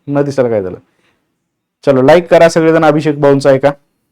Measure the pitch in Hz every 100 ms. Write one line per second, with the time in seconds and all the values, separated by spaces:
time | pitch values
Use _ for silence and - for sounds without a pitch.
0 | - 143 143 139 123 110 92 92 _ _
1 | _ _ _ _ _ _ _ _ - 131
2 | 131 170 175 170 165 170 160 165 156 151
3 | 151 143 143 139 143 135 139 143 _ _
4 | _